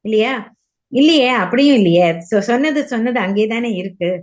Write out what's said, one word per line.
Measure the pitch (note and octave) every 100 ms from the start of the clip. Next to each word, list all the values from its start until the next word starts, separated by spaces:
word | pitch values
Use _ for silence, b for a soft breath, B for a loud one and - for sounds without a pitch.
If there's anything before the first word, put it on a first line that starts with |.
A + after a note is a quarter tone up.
இல்லையா? | G#3+ A3 A#3 B3+ - _ _ _ _
இல்லையே, | B3 D4+ D#4+ B3+
அப்படியும் | A#3+ F3+ A#3+ C#4+
இல்லையே. | B3+ F3+ E3+ F3 E3
சொ-, | - G#3
சொன்னது, | G3+ A#3+ D#4 D4 -
சொன்னது | A#3 A#3+ A#3+
அங்கே | F#3+ G3+ A3
தானே | A3+ A#3+
இருக்கு | F#3 F#3+ - F3 F3+